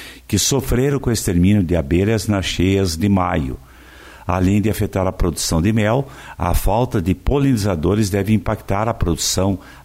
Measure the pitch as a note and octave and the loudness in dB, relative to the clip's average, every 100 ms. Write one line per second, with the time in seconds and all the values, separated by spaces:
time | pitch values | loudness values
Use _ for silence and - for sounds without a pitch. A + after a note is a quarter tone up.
0 | - - - G2+ - C3+ - B2 C#3 C#3 | -18 -20 -4 -2 0 0 0 0 0 0
1 | C3 A2+ - F2 F#2 G#2 E2 E2+ C#2+ F2 | -2 -2 0 2 4 4 2 0 0 0
2 | G2+ A2+ G#2 G2+ F2+ - F#2 G2 F#2+ D#2+ | 2 0 0 -2 -2 0 2 2 0 0
3 | G#2 G2 F2+ F2 C2 B1 - - - - | 0 2 2 -2 -4 -8 -14 -20 -20 -20
4 | - - - F2+ F#2 G#2 G#2 F#2+ G#2+ G2 | -20 -12 -4 0 2 2 0 -2 -2 0
5 | F#2 - F2+ D2+ - E2 F#2 A2+ G#2 B2 | -2 0 -2 -2 -2 0 2 2 2 0
6 | C#3 - - - F2 E2+ - G#2+ B2+ A2+ | -4 -12 -18 -6 -2 0 2 0 0 0
7 | F2 F2+ - C#3 C#3 A#2 G2+ E2+ E2+ G#2 | 0 -2 0 2 2 2 0 0 0 2
8 | G2+ G2+ G2 G#2+ - G#2+ - G2 A2+ A#2 | 2 0 2 0 0 -6 -4 -2 -2 -2
9 | - D#2 - - G2 F2+ - - | -2 0 -2 0 0 -2 -8 -20